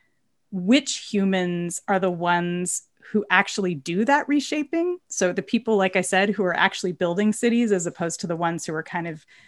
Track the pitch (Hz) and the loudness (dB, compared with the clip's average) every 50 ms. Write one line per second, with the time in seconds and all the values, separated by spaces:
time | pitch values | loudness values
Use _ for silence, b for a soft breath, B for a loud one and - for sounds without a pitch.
0 | _ _ _ _ _ _ _ _ _ _ - 185 180 185 247 294 277 - - - | _ _ _ _ _ _ _ _ _ _ -8 -6 2 4 4 4 4 0 -8 -8
1 | - - - 202 196 196 190 185 180 175 175 175 175 175 170 - - - 202 190 | -8 -4 -2 0 2 2 2 2 0 0 -2 -2 -4 -4 -6 -8 -2 0 0 2
2 | 190 185 180 165 170 175 175 175 175 175 175 175 180 175 - - - _ _ _ | 2 0 -2 -2 0 0 2 2 0 -2 -2 -4 -4 -4 -6 -8 -8 _ _ _
3 | _ - - 214 208 - 180 185 202 - - - 196 185 175 143 135 - 170 185 | _ -2 -2 -2 0 4 4 4 4 2 -2 -2 -2 -2 -2 -4 -4 -4 -2 0
4 | 226 220 277 294 - - 285 294 262 - 294 302 294 - - 330 339 359 359 359 | 2 4 4 2 2 2 0 0 0 0 -2 -4 -2 -2 -2 -2 0 0 -2 -4
5 | _ _ - - 190 180 - 196 190 - - 226 - - 220 202 190 190 185 190 | _ _ -4 0 0 0 0 -2 -4 -2 -2 -2 0 2 2 2 2 2 2 0
6 | 180 - - 185 196 208 196 - 196 180 165 - 165 190 - - - 185 170 - | 0 2 2 2 2 2 0 0 0 0 2 2 2 2 2 0 -6 -6 -4 -2
7 | 180 170 175 185 208 214 208 - - 233 233 233 240 220 202 185 170 170 - - | -2 0 0 2 2 0 0 2 0 2 2 2 2 2 2 0 0 -4 -4 -4
8 | 175 165 160 - - 170 170 165 170 170 170 160 - - 160 156 160 - - 175 | -4 -4 -4 -6 -6 -6 -4 -2 -2 -2 -2 -4 -6 -6 -6 -6 -8 -6 -8 -6
9 | 170 170 160 160 _ b b b b | -6 -6 -10 -12 _ b b b b